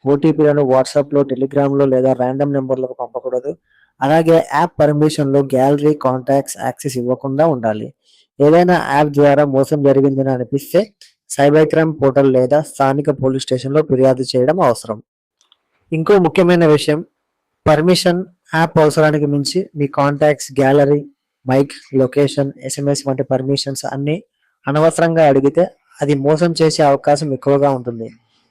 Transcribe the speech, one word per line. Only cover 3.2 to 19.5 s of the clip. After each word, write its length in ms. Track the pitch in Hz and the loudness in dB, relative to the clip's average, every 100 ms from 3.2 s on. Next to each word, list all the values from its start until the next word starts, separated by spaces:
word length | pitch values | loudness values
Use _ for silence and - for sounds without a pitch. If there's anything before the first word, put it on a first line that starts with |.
| 127 123 135 170 _ _ _ - | -6 -6 -6 -12 _ _ _ -6
అలాగే 360 | 135 160 160 165 - | 0 2 4 2 2
యాప్ 260 | 143 175 | -2 -2
పర్మిషన్‌లో 680 | - 147 147 151 151 139 139 | 0 0 2 0 0 0 0
గ్యాలరీ, 480 | 135 131 135 143 147 | 0 0 2 2 0
కాంటాక్ట్స్ 600 | 147 131 131 127 139 135 - | 0 -2 -4 -2 -2 -2 -8
యాక్సెస్ 380 | 127 - 143 123 | -8 -8 -8 -6
ఇవ్వకుండా 480 | 120 127 135 135 165 | -4 -6 -4 0 0
ఉండాలి. 420 | 131 113 107 110 - _ _ _ - | 0 -4 -4 -10 -18 _ _ _ 0
ఏదైనా 380 | 147 165 180 175 - | 4 4 4 0 0
యాప్ 260 | 139 151 | 0 0
ద్వారా 320 | 143 143 139 | 2 2 4
మోసం 340 | 147 135 135 151 | 2 0 0 0
జరిగిందని 480 | 139 135 139 135 135 | 2 2 2 0 -2
అనిపిస్తే 500 | 127 120 139 - 175 214 _ - _ - | -4 -4 -8 -2 -2 -2 _ -20 _ -10
సైబర్ 360 | - 143 151 156 | 0 2 4 2
క్రైమ్ 260 | 160 160 | 0 -2
పోర్టల్ 360 | 156 139 135 139 | 0 0 2 2
లేదా 260 | 127 127 147 | 2 2 0
స్థానిక 480 | 151 - 135 139 147 | -2 -2 -2 0 -2
పోలీస్ 300 | 143 131 135 | -2 -4 -4
స్టేషన్‌లో 380 | - 127 135 151 | -4 -6 -2 -2
ఫిర్యాదు 420 | 151 127 131 127 | 0 2 2 0
చేయడం 340 | 127 127 127 180 | -2 0 0 2
అవసరం. 380 | 147 117 - 107 - _ _ _ _ _ _ _ - | 0 -2 -6 -12 -14 _ _ _ _ _ _ _ -8
ఇంకో 220 | 160 160 202 | -4 2 2
ముఖ్యమైన 460 | 165 - 175 175 160 | 2 2 2 4 4
విషయం, 340 | 151 - 151 175 _ _ _ _ _ - | 2 0 -4 -6 _ _ _ _ _ 0
పర్మిషన్. 540 | 151 170 180 180 175 190 _ _ | 2 2 2 0 -2 -6 _ _
యాప్ 260 | 160 165 160 | -2 0 2
అవసరానికి 480 | 151 160 151 151 143 | 2 4 2 2 0
మించి 320 | 143 139 | -2 -2